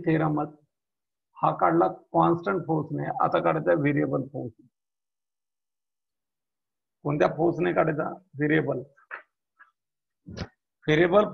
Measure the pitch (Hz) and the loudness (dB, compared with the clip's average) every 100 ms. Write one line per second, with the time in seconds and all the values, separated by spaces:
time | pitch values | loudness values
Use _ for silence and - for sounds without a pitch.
0 | 165 160 156 147 151 - _ _ _ _ | 0 0 0 -2 -6 -10 _ _ _ _
1 | _ _ _ - 156 156 175 165 185 180 | _ _ _ -4 -2 2 2 4 2 0
2 | - 170 165 170 202 190 - 160 151 143 | -2 2 2 2 0 -2 -2 -2 -2 -6
3 | 143 - 156 170 165 156 151 170 143 143 | -6 -2 0 2 0 0 2 2 2 0
4 | 147 143 139 131 127 - _ _ _ _ | 0 -2 -4 -8 -10 -12 _ _ _ _
5 | _ _ _ _ _ _ _ _ _ _ | _ _ _ _ _ _ _ _ _ _
6 | _ _ _ _ _ _ _ _ _ _ | _ _ _ _ _ _ _ _ _ _
7 | 151 143 180 143 170 151 175 180 160 151 | -4 0 0 0 -2 0 0 0 0 -2
8 | - - _ 135 147 156 135 131 - _ | -6 -10 _ -4 0 0 0 -6 -10 _
9 | - - - _ _ _ - _ _ _ | -20 -20 -20 _ _ _ -20 _ _ _
10 | _ _ - - - _ _ _ - 156 | _ _ -16 -12 -12 _ _ _ 0 2
11 | 175 202 185 | 4 4 2